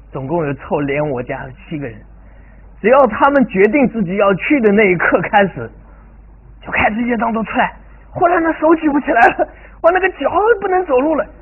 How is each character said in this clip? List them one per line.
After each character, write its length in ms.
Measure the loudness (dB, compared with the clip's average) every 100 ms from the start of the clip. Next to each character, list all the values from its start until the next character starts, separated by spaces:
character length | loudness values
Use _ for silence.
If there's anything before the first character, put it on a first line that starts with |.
| -16
总 140 | -12 -6
共 180 | -4
有 80 | -4 -6
凑 240 | -6 -4
连 280 | -2 -2 -4
我 140 | -4
家 240 | -8 -10 -12 -16 -14
七 80 | -12
个 80 | -10
人。 80 | -14 -20 -20 -20 -20 -20 -20 -20 -4
只 60 | 2
要 100 | 4 4
他 240 | 2 2
们 160 | 2 2
决 160 | 2 2
定 220 | 2 0
自 140 | 0
己 120 | -4 0
要 180 | 0
去 260 | 0 0 2
的 100 | 2
那 200 | 4 2
一 40 | 2
刻 260 | 0 0
开 240 | 0 0 0
始， 200 | -2 -12 -14 -20 -20 -20 -20 -20 -20 -20 -20
就 100 | -8
开 180 | -2 -2
始 140 | -2
业 120 | -2 -2
障 160 | -2
都 120 | -4
出 120 | -4 -2
来。 120 | -2 -4 -20 -20 -14
后 180 | -2 0
来 120 | 2
那 120 | 0
手 200 | 0 2 2
举 120 | 2
不 100 | -2
起 100 | 0
来 100 | 2 2 2
了， 100 | -4 -8 -20 -2
我 80 | 0
那 80 | 2
个 100 | 0
脚 180 | -2 -4 0 0 0
不 80 | 0
能 160 | -2 0
走 120 | 0
路 140 | 0
了。 100 | -2 -6 -12